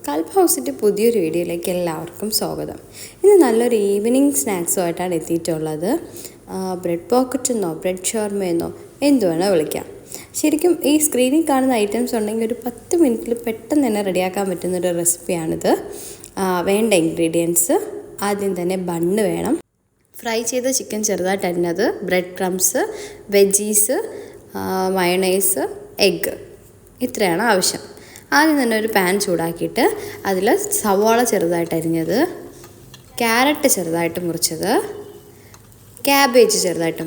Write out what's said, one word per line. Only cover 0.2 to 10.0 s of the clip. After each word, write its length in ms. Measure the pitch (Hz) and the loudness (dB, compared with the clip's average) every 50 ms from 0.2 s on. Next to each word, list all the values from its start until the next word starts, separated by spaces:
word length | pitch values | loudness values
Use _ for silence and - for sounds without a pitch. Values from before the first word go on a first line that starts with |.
| 330 - - | -4 0 2
ഹൗസിൻ്റെ 360 | 392 359 330 - 285 247 - | 2 4 4 2 0 -2 -6
പുതിയൊരു 480 | 269 - - 208 196 202 220 233 233 208 | -4 0 0 2 2 4 2 2 2 2
വീഡിയോയിലേക്ക് 500 | 170 160 - 175 175 175 170 175 175 185 | 0 0 -2 -2 -2 -2 -6 -4 -2 -2
എല്ലാവർക്കും 600 | 180 180 175 170 156 156 165 160 - - 208 214 | -2 -2 -2 -4 -4 -6 -10 -12 -12 -10 -8 -4
സ്വാഗതം. 480 | 220 - 196 160 156 151 151 - - - - - - - - - - - - | -4 -4 -4 -4 -4 -6 -8 -8 -10 -14 -16 -20 -20 -18 -18 -20 -6 4 6
ഇന്ന് 120 | 392 415 370 302 | 8 8 8 8
നല്ലൊരു 320 | 247 226 226 240 247 233 | 6 4 2 2 2 2
ഈവനിങ് 560 | 214 202 202 202 202 208 233 247 269 277 285 | 2 2 2 0 0 2 2 4 4 4 4
സ്നാക്സുമായിട്ടാണ് 840 | 277 - - 240 196 180 170 - - 196 180 170 170 - 180 185 175 | 2 0 -2 -2 -2 -2 -2 -2 0 0 0 0 -2 -2 -2 -2 -2
എത്തിയിട്ടുള്ളത്. 840 | 160 160 - 170 165 165 175 160 156 156 156 156 151 170 202 285 349 - - - - - - - - - - | -4 -2 -2 -4 -2 0 -2 -2 -2 -2 -4 -4 -2 -2 -2 -2 -2 -4 -10 -16 -16 -16 -18 -20 -20 -16 -10
ആ, 240 | 185 190 190 185 185 | -8 -6 -6 -6 -6
ബ്രെഡ് 320 | 175 180 175 170 170 - - | -4 -4 -4 -4 -4 -2 2
പോക്കറ്റ് 400 | 233 254 262 254 - 262 - - | 2 2 2 0 -4 -2 -2 0
എന്നോ 220 | 247 220 190 170 160 | 0 0 -2 -4 -4
ബ്രെഡ് 300 | 160 - 185 185 185 - | -4 -4 -4 -4 -2 -6
ഷവർമ 400 | - - 220 214 202 202 202 190 | -4 -4 -2 -4 -2 -2 -4 -2
എന്നോ 240 | 180 165 170 170 170 - - - - - - | -2 -2 -2 -2 -4 -8 -12 -18 -20 -8 0
എന്ത് 240 | 269 294 285 254 208 175 | 2 4 4 4 4 2
വേണോ 180 | 160 160 185 202 190 | 2 2 2 2 2
വിളിക്കാം. 320 | 160 151 - - - - - - - | 2 0 0 -4 -8 -8 -10 -16 -20